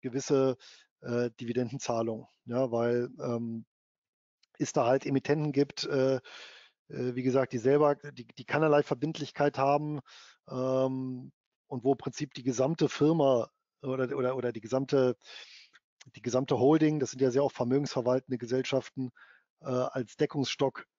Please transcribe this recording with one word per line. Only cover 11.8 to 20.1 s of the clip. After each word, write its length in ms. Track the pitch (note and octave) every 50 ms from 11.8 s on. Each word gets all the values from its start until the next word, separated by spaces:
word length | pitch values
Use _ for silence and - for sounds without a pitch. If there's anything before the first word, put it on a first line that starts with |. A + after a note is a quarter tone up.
| A2
wo 80 | C3 C#3
im 60 | -
Prinzip 340 | - C#3+ - - D3+ C3+ _
die 100 | - B2
gesamte 460 | B2+ B2+ A2 C3 C#3 E3 - D#3+ C#3
Firma 600 | - - D3 D3+ E3 E3 C#3+ C#3 C3 A#2+ A2+ - _ _ _ _ _ _ -
oder, 340 | C3+ C3 C3 C3 A#2+ C#3
oder, 180 | C#3 B2+ B2+ C3
oder 160 | B2+ A#2+ A#2+
die 120 | A#2 A2 G#2
gesamte, 540 | A2+ B2+ C3 C#3 C3 - C#3 C3 B2+ A#2+ _ _ - - - - - - - - _ _ - _ _ _ _ - - _
die 60 | - -
gesamte 360 | B2 A2 B2+ C#3 - D3 A2+
Holding, 400 | A#2+ C3+ D#3 D#3 D#3 D3+ D3+ D3+
das 120 | C3+ A2+
sind 100 | - C3
ja 100 | C3+ C3
sehr 120 | A#2 C3+ C#3+
auch 100 | C3+ -
vermögensverwaltende 840 | - B2+ A#2+ B2+ C#3 D3 C3 - C3+ A#2 B2 B2+ C3 - - C3 A#2
Gesellschaften, 720 | A#2+ A2+ B2 B2+ C3 - - C3 A#2+ - _ - C3 B2 _ _ - - - _ _ _ _ _
äh, 80 | - C#3
als 480 | B2+ B2+ B2+ C#3 - C3 B2 G#2+